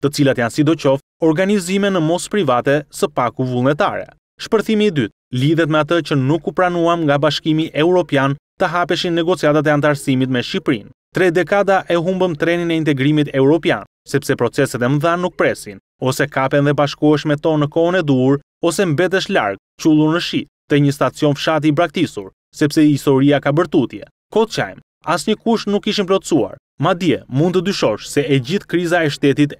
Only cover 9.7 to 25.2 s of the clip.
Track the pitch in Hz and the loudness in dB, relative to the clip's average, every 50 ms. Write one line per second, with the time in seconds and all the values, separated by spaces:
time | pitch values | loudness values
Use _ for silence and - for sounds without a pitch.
9.7 | 147 147 143 151 147 147 - 139 131 127 131 127 131 123 120 - - 190 - - | 0 2 2 0 0 0 0 0 0 0 0 0 0 -2 -2 -4 -6 -4 -2 -2
10.7 | 139 104 - - - _ _ _ _ 160 185 180 160 185 170 - 202 202 202 196 | -2 -2 -4 -14 -20 _ _ _ _ 0 0 2 2 0 0 2 0 0 2 2
11.7 | 190 185 160 - 170 170 160 185 185 180 185 185 165 147 165 165 170 175 170 170 | 2 0 0 0 -2 0 0 -2 -2 0 -2 -2 -2 -2 -2 -2 0 -2 -2 -2
12.7 | 165 160 156 156 147 131 131 147 151 151 147 - - 135 135 139 156 170 - 180 | -2 0 0 0 0 0 2 2 2 2 0 0 0 2 4 4 2 2 2 -2
13.7 | 131 104 98 - _ _ _ - - 135 - - 135 - 123 113 - - 139 120 | -2 -2 -6 -14 _ _ _ -4 -4 -4 -2 -2 -2 0 -2 -2 0 0 -2 -2
14.7 | - 120 120 123 143 147 147 170 170 180 180 180 - - 175 127 104 - - 104 | -2 -2 0 0 0 0 0 0 -2 -2 -4 -6 -2 0 0 0 0 -4 -10 -16
15.7 | 98 - _ _ _ _ 135 127 131 - 143 135 - 135 135 139 147 143 143 147 | -18 -18 _ _ _ _ -4 -2 0 -2 -4 -2 -2 -2 -2 0 0 2 2 2
16.7 | 147 151 147 143 - - 147 151 151 143 - 156 147 147 - 165 156 151 143 143 | 2 2 0 -2 -2 0 2 2 2 2 0 -2 -4 0 0 0 0 0 0 0
17.7 | - 165 165 170 180 185 170 143 135 127 127 131 143 143 - _ _ _ - 170 | 0 0 0 2 2 0 0 2 2 2 4 2 2 0 -2 _ _ _ -2 -2
18.7 | 170 - 202 175 147 135 180 165 180 190 - - 196 165 113 101 98 - _ _ | 0 0 0 0 0 0 0 0 0 -2 -2 0 -2 0 0 0 -4 -6 _ _
19.7 | _ _ - 160 156 151 151 156 160 175 - - - 139 - - _ _ _ _ | _ _ 0 2 4 4 4 2 0 -2 -4 -4 -6 -6 -6 -8 _ _ _ _
20.7 | 151 143 143 143 135 - 143 127 - - 156 147 139 - - 170 160 156 147 156 | 2 2 2 2 0 0 -2 -4 -2 0 0 0 0 0 -2 -2 -2 0 0 0
21.7 | 147 156 175 170 - 190 156 - - 104 98 95 - _ _ _ _ - 156 143 | 2 0 -2 -2 0 -2 -4 -4 -4 -10 -14 -14 -18 _ _ _ _ -2 -2 0
22.7 | - 160 151 151 147 135 - 147 135 131 135 143 143 139 - 143 139 156 180 165 | 2 4 4 4 2 2 2 2 2 4 4 4 2 2 0 0 0 0 0 2
23.7 | - 156 120 - - 101 - - _ _ _ _ - 208 226 220 - 147 113 95 | 2 0 0 0 -6 -14 -16 -18 _ _ _ _ -2 -2 -2 0 -2 -6 -6 -6
24.7 | 92 - _ _ _ _ _ - 165 170 | -8 -16 _ _ _ _ _ -4 -4 -2